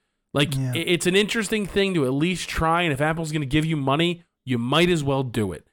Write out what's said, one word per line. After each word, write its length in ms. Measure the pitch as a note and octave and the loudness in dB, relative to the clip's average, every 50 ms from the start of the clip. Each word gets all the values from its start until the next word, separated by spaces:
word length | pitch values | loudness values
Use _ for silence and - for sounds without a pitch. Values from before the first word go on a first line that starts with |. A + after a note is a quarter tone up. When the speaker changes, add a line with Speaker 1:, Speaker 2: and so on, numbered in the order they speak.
| _ _ _ _ _ _ - | _ _ _ _ _ _ 0
Speaker 1:
Like, 200 | C#3 D3 D3+ C#3 | 0 0 0 0
Speaker 2:
Yeah. 180 | C3+ C3 B2+ B2+ | -2 -2 -2 -2
Speaker 1:
i-, 40 | E3 | -2
it's 280 | E3 F3+ F3 E3+ - | 0 0 0 0 2
an 100 | F3+ F3+ | 2 2
interesting 500 | G3+ G#3+ G3 - A#3 G#3 - A3 G#3+ G3+ | 2 2 2 0 -4 -2 -2 -2 -2 -2
thing 280 | - - G3+ G3 G3 F#3 | -2 0 0 0 2 2
to 100 | E3 C3+ | 0 0
at 80 | B2+ | 2
least 360 | C#3 C#3 D#3 F3+ F#3 D#3+ - - | 2 0 0 0 0 -4 -6 -6
try, 340 | - - D#3+ D#3+ E3 F3 | -4 0 0 2 2 2
and 100 | F3 E3 | 2 0
if 80 | C#3 B2 | 0 0
Apple's 320 | D3+ D#3+ E3 E3 D#3+ D3+ | 0 0 0 -2 -4 -4
gonna 140 | D3+ D#3 D3 | -4 -4 -4
give 180 | B2+ C#3+ D#3 D#3 | 0 0 0 0
you 120 | D#3+ E3 | 0 -2
money, 460 | D3 C3+ C3+ C#3 D#3 E3+ F3 F3 F3 - _ _ _ - | 0 0 0 2 2 2 0 0 -4 -10 _ _ _ -6
you 120 | B2+ B2+ A#2 | -4 -2 -2
might 300 | A#2 B2 C#3 D#3+ F3 F3 | 0 0 2 2 4 4
as 120 | F3 D#3 | 2 2
well 220 | C#3 C#3 C3+ C3+ C3+ | 0 0 0 0 -2
do 280 | B2 G#2+ A#2+ G#2 F#2 | -2 -2 -2 -2 -2
it. 140 | E2 - _ _ | -4 -8 _ _